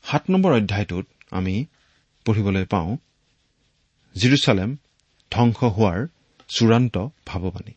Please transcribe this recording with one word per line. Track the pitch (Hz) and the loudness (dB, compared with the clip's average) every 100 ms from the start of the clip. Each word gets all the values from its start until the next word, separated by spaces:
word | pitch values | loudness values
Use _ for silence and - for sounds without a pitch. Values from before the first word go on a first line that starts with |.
| - | -2
সাত | 147 - | -4 0
নম্বৰ | 190 190 | 2 4
অধ্যায়টোত | 127 101 101 104 87 - _ _ | 2 2 -2 -2 -6 -8 _ _
আমি | 92 92 95 147 _ _ _ _ _ - | -6 -2 -4 -6 _ _ _ _ _ -2
পঢ়িবলৈ | 104 101 95 92 | 0 0 -2 0
পাওঁ, | 101 82 127 _ _ _ _ _ _ _ _ _ _ _ - | -2 -2 -6 _ _ _ _ _ _ _ _ _ _ _ -2
জিৰচালেম | 117 139 - 104 98 143 _ _ _ _ _ | 2 2 2 0 0 -6 _ _ _ _ _
ধ্বংস | 107 120 107 | 2 2 2
হোৱাৰ | 123 95 107 85 143 _ _ _ _ | -2 2 0 0 -6 _ _ _ _
চূড়ান্ত | - 117 117 127 92 101 _ - | 0 4 4 2 -2 -8 _ -12
ভাৱবাণী। | - 90 92 - | -8 -8 -10 -16